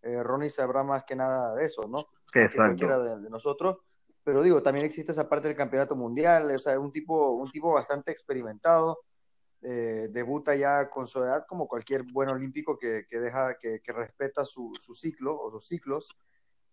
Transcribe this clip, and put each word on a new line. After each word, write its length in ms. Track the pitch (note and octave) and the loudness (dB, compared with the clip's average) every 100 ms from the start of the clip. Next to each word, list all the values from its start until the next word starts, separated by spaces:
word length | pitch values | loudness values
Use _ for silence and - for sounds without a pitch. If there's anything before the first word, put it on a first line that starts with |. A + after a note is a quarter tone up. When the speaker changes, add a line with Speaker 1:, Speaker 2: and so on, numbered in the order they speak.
Speaker 1:
Eh, 200 | A#2 A#2+ | -6 -4
Ronnie 280 | A#2+ C3+ D3 | -2 -2 -2
sabrá 340 | C#3 B2+ C3 | -2 0 0
más 180 | C#3 C3+ | 0 -2
que 140 | - C3 | -4 -2
nada 400 | C3 C3 A#2+ A2+ | 0 0 -2 -2
de 80 | |
eso, 240 | D#3 D#3 G#2+ | -2 -4 -6
¿no? 180 | C3+ D3 _ _ | -6 -8 _ _
Que 100 | B2+ | 4
Speaker 2:
Exacto. 200 | G#2+ - | 6 6
Speaker 1:
cualquiera 360 | G#2+ F2+ F2+ C3 | 4 4 2 2
de, 200 | A#2+ A2 | 0 -4
de 80 | G#2+ | -8
nosotros, 480 | A2+ D3 C#3+ F#3 F#3 _ _ _ _ | -6 -4 0 -2 -2 _ _ _ _
pero 200 | - C#3 | 0 4
digo, 200 | E3+ E3+ | 6 6
también 240 | C#3 C#3 D3+ | 4 2 0
existe 240 | D3+ D3+ | -4 -4
esa 180 | D#3 D3 | -2 0
parte 200 | D3 D3+ | 0 0
del 80 | C#3+ | -2
campeonato 400 | C3 C3 C3+ C3+ | 0 0 0 -2
mundial, 580 | A#2 A#2+ E3 E3+ D3+ | -4 2 6 6 6
o 40 | C3+ | 0
sea, 180 | C#3+ C3+ | 0 0
un 140 | C#3+ | -2
tipo, 380 | D3 D#3 D#3+ C#3+ | -8 -2 2 2
un 180 | A#2+ C3+ | 2 -4
tipo 220 | D3+ E3 | -4 2
bastante 400 | D3 - C#3+ C#3+ | 2 2 -4 -4
experimentado, 880 | D#3+ - C3 A2+ G#2+ E3 E3 D#3+ D#3+ - _ _ _ _ _ | -8 -6 -6 -6 -2 4 6 6 0 -10 _ _ _ _ _
eh, 460 | B2+ B2 A#2 A2 A2 | -6 -4 -2 -4 -4
debuta 420 | A2+ A#2+ D3 D3 | -4 -2 -2 0
ya 340 | C#3+ C#3 C#3+ C#3 | 2 4 2 2
con 180 | - B2+ | -4 -6
su 160 | - | -2
edad 200 | B2+ C#3+ - | 0 0 -2
como 180 | F3+ D3 | -6 -4
cualquier 380 | A#2+ - C3+ | -6 -2 -4
buen 240 | B2 B2+ C3+ | -2 -2 -2
olímpico 500 | C3 C3+ C#3 D3+ C#3 | -2 -6 -8 -6 -4
que, 260 | A#2+ A2 G2+ | -2 -4 -4
que 80 | A#2 | -4
deja, 400 | A#2+ B2+ C3 B2 | -2 0 -2 -2
que, 220 | A#2 A2 | -6 -8
que 120 | - | -8
respeta 520 | A2+ A2+ - C3+ C#3+ | -8 -8 -6 -6 -4
su, 280 | C3+ - A#2 - | -6 -6 -10 -12
su 160 | - | -14
ciclo 420 | A#2 E3 D3 C3 D3 | -8 -8 -6 -6 -6
o 100 | A#2 | -8
sus 160 | A2 - | -10 -10
ciclos. 500 | E3+ C3+ C#3+ - - _ _ _ _ _ | -10 -6 -6 -6 -16 _ _ _ _ _